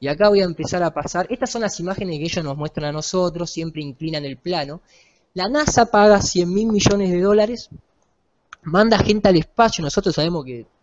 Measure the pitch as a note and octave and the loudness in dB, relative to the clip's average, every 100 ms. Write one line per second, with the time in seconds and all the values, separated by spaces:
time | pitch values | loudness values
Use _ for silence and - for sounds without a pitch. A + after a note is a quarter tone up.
0 | C#3 D3+ G#3 G3+ F3+ D#3 D#3 F3+ E3 D3+ | -4 2 4 4 2 -2 -4 -2 -2 -2
1 | - F3 F#3 - B3 A#3 G#3 - F3 G3 | -4 -4 -4 -4 -6 -4 -6 -4 -6 -6
2 | F#3+ D3+ E3 F3+ D3+ C#3+ D3+ - D3 D3+ | -6 -6 -6 -4 -6 -6 -8 -6 -6 -6
3 | - F#3 F3+ E3 E3+ E3 E3 D#3 C#3+ C3 | -4 -2 -2 -2 -8 -8 -8 -8 -12 -10
4 | D#3+ D3+ C#3+ C3 F3 F3 C#3 D#3+ _ _ | -8 -6 -8 -8 -6 -4 -6 -10 _ _
5 | _ _ _ F3+ G3 D4 D4 B3 A#3 G#3 | _ _ _ -6 -2 0 2 2 4 6
6 | G#3 G3+ G3 F3+ F3 G3 A3+ G#3 G3 G3+ | 6 6 4 0 0 0 2 2 2 2
7 | F#3+ F3+ G3 G#3+ A3 A#3 - - _ _ | 0 0 2 2 2 -4 -14 -20 _ _
8 | _ _ _ _ _ - D3+ F3+ A3+ G#3 | _ _ _ _ _ -16 -2 2 4 4
9 | - G#3 G#3 E3+ - - A3+ - D3 - | 2 4 4 4 2 2 2 2 -4 -2
10 | D3+ D3+ E3 F3 B2+ A#2+ A2+ _ | -2 0 -2 -4 -8 -14 -16 _